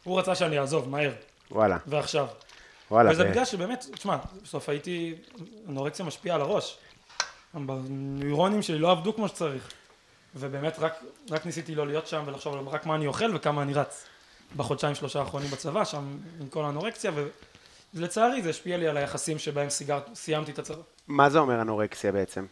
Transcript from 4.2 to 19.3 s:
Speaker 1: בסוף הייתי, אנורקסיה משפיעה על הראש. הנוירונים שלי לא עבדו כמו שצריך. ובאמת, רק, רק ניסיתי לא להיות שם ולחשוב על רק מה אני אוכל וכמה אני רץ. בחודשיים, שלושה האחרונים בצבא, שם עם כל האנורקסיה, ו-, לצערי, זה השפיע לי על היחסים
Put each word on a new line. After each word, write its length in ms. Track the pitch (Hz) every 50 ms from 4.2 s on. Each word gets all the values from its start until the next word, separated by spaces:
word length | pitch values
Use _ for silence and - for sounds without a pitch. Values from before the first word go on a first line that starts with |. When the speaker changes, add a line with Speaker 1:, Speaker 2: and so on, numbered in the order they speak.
| - - - 190
Speaker 1:
בסוף 260 | - - - 143 - -
הייתי, 460 | 147 147 147 180 180 170 170 165 160 165 - - - 220 160 220 240 - 226 185
אנורקסיה 360 | 143 135 139 156 - - 190
משפיעה 300 | 156 - - - 175 175
על 40 | 156
הראש. 380 | 139 151 208 175 - - - - - - - - _ - - - - - - - - _ -
הנוירונים 1080 | 160 143 131 135 131 131 131 139 135 139 139 139 139 139 143 147 151 180 196 208 214
שלי 160 | 190 - 165 151
לא 120 | 156 175
עבדו 240 | 185 165 165 208 214
כמו 120 | 226 214 185
שצריך. 400 | - - 175 151 139 127 - - - - - - - _ _ _ _ _ _ _ -
ובאמת, 440 | 139 135 139 135 139 143 160 160 -
רק, 140 | 156 160 156 - - - - - - 247
רק 160 | 156 156 156
ניסיתי 280 | 175 151 160 160 165 160
לא 120 | 147 147
להיות 200 | 143 147 156 156
שם 160 | - 170 156 147
ולחשוב 280 | 143 135 131 - 156 139
על 100 | 139 139 135
רק 180 | 143 147 -
מה 80 | 165 156
אני 120 | 156 151
אוכל 300 | 139 131 - 214 226 196
וכמה 260 | 147 - 151 147 147
אני 120 | 143 139 139
רץ. 300 | 147 139 - - - - - - - - - - - - - -
בחודשיים, 380 | 143 127 117 143 131 - 147 143
שלושה 260 | - 151 131 - 143
האחרונים 300 | 139 - - 139 143 143
בצבא, 340 | 139 127 - 160 151 214 202
שם 320 | - - 147 139 139 139 147 151 165 170 165
עם 80 | 143 135
כל 160 | - 165 151
האנורקסיה, 460 | 147 143 151 180 226 233 - - 202 160
ו-, 140 | 147 143 147 - - - - - - - - - - - _ -
לצערי, 480 | 165 170 175 - 220 226 240 262 262
זה 80 | 190 165
השפיע 260 | 151 - - 175 175
לי 120 | 180 170 156
על 80 | 147
היחסים 420 | 143 143 135 - 139 - -